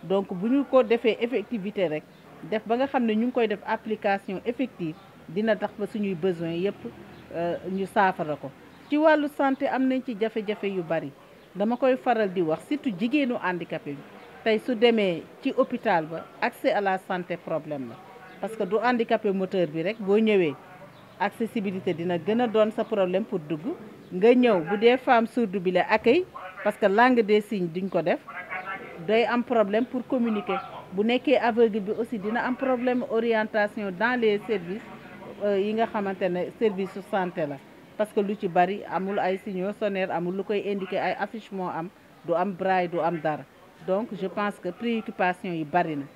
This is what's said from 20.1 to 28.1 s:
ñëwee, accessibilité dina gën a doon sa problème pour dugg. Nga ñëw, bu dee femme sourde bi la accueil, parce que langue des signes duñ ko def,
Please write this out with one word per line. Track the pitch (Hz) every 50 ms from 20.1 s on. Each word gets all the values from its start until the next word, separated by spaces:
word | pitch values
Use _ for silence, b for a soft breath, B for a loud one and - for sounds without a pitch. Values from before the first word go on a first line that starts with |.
| 202 214
ñëwee, | 226 220 214 196 180 156 135 - - - - - - - - - - - - -
accessibilité | - 202 - - 233 214 - 240 196 202 185 190 180 208 175
dina | 156 170 180 175 175
gën | 160 175 214 233
a | 247 240
doon | 202 220 214 214
sa | 214 - 220
problème | - 233 208 190 180 180 190 220
pour | - - 180
dugg. | 151 147 165 151 156 233 349 - - - - - - -
Nga | - 180 185 226 262
ñëw, | 254 247 240 214 180 156 160
bu | 202 208
dee | 208 233 247 262
femme | - - 262 233 226 220
sourde | - - 233 196 180 202
bi | 175 185
la | 180 180 165 -
accueil, | 208 220 - 233 247 349 370 - - - - - - - -
parce | 208 214 -
que | -
langue | 196 190 208 240 254 254 233
des | 226 196 214 214
signes | 214 - 233 202 180 175
duñ | 160 180 190 190
ko | - 180
def, | 160 165